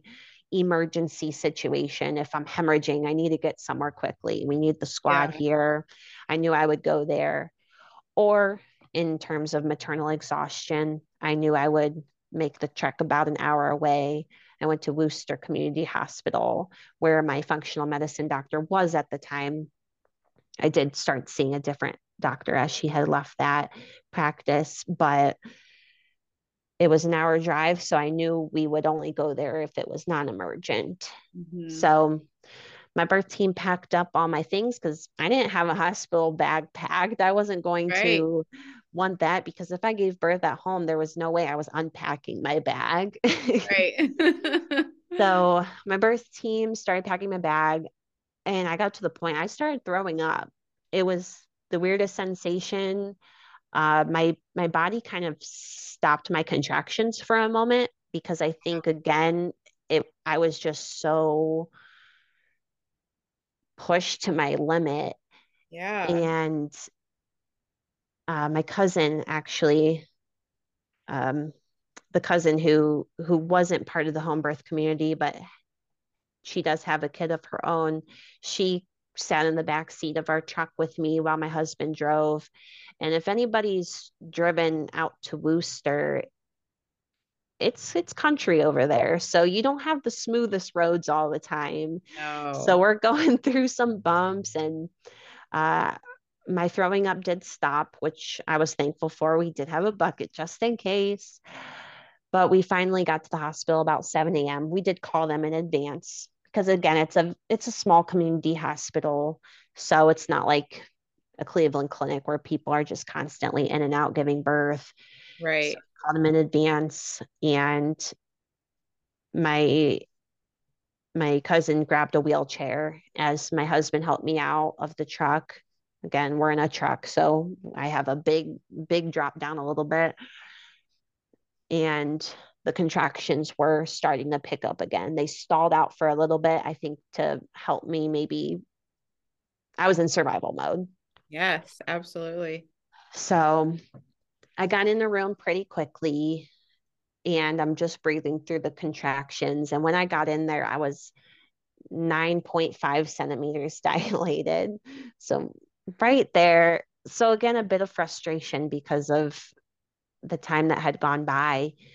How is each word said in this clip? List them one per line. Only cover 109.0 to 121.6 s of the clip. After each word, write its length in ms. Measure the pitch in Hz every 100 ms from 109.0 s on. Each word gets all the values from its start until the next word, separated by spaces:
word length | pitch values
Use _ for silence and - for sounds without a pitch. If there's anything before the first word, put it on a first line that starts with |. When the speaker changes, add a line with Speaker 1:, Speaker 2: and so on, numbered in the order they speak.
| 151 143 151 160 _ - _
Speaker 1:
So 360 | - - 160 156
it's 180 | 160 -
not 180 | 147 -
like 360 | 147 - - - _ _ _ _ -
a 40 |
Cleveland 460 | - 185 151 143 143
Clinic 380 | - 143 143 143
where 100 | 151
people 340 | - 151 -
are 120 | 147
just 220 | 147 - -
constantly 640 | 147 143 - 131 143 135
in 140 | 151
and 120 | 143
out 200 | 147 147
giving 280 | 156 143 143
birth. 480 | 143 147 147 147 - _ - - - -
Speaker 2:
Right. 320 | 165 156 147
Speaker 1:
So 60 | -
we 240 | - _
called 120 | 151 160
them 100 | 156
in 100 | 160
advance, 840 | 156 151 156 151 156 - - - - _
and 720 | 151 143 143 147 147 156 - - _ _ _ _ _ _ _ _ _ _ _
my, 640 | 160 156 151 147 147 147 - - _ _ _ _ _ _ _ _ _ _
my 260 | 165 151 143
cousin 440 | - 165